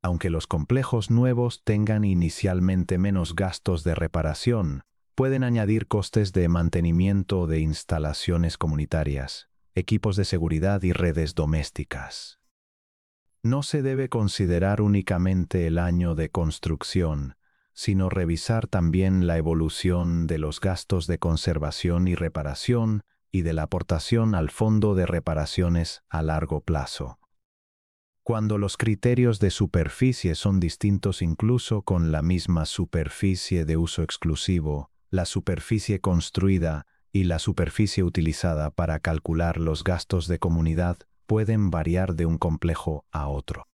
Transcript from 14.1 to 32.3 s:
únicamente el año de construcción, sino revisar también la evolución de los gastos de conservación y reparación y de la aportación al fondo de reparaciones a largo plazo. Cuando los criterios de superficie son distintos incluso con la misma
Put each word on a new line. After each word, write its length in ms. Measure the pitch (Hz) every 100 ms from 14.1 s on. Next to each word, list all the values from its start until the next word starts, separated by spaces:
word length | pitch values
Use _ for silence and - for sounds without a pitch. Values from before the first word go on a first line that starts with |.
| 120 104 - 95 85 95 104
únicamente 840 | 104 101 92 90 90 92 82 92 82
el 100 | 82
año 380 | 87 87 87 78
de 140 | 80
construcción, 1080 | - 82 - - 78 - 95 85 73 69 - _ _ _
sino 360 | - - 95 92
revisar 580 | 95 87 82 - 113 110
también 600 | 98 85 87 95 95 87
la 100 | 85
evolución 880 | 80 82 80 - 92 87 85 85 82
de 120 | 80
los 220 | 76 76
gastos 460 | 98 90 - 95 80
de 120 | 85
conservación 880 | 85 80 - 78 73 - 87 87 90
y 60 |
reparación 880 | 87 82 78 73 67 - 120 113 107 - _ _
y 120 | 95
de 100 | 82
la 120 | 80
aportación 720 | 76 90 - 82 - 113 110
al 160 | 101 78
fondo 440 | - 110 110 107
de 120 | 95 87
reparaciones 960 | 87 80 78 76 - 87 87 82 - _
a 140 | 80
largo 380 | 80 78 78 76
plazo. 580 | - 78 67 - 67 - _ _ _ _ _ _ _ _ _ _
Cuando 360 | - 113 107 104
los 180 | 101 -
criterios 640 | 113 101 120 123 123 107
de 100 | 101
superficie 840 | - 98 87 76 - 127 123 92
son 260 | 78 104 98
distintos 600 | 85 - 104 98 101 92
incluso 640 | 87 80 107 120 - 107
con 280 | - 92 82
la 120 | 78
misma 420 | 80